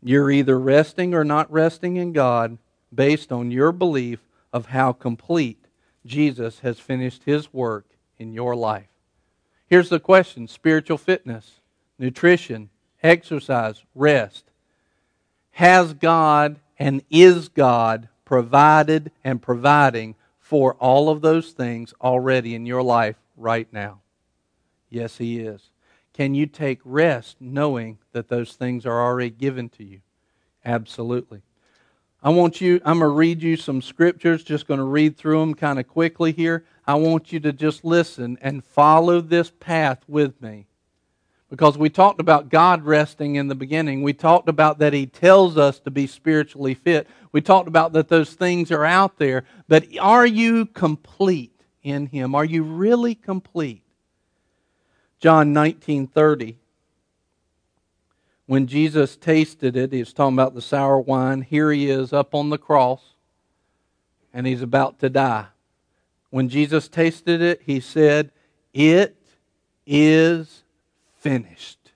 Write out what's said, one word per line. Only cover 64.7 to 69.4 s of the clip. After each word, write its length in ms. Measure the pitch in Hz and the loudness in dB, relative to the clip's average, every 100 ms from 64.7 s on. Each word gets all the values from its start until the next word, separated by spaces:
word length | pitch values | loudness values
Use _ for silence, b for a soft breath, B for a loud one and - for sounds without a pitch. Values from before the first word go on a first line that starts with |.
| 135 139 - | -2 -2 -2
to 100 | 131 | -4
die. 380 | 135 135 110 101 _ _ _ _ _ _ _ _ | 0 -2 -2 -8 _ _ _ _ _ _ _ _
When 200 | 131 127 | -6 -4
Jesus 400 | 135 147 156 147 | -2 -2 -2 -4
tasted 520 | - 165 165 - 170 | -2 -2 -2 -4 -2
it, 200 | 170 175 - | 0 -4 -4
He 140 | 139 | -6
said, 520 | 123 - 151 147 147 _ _ _ _ | -6 2 4 4 -2 _ _ _ _
It 420 | 131 151 170 202 _ _ _ | 0 4 4 2 _ _ _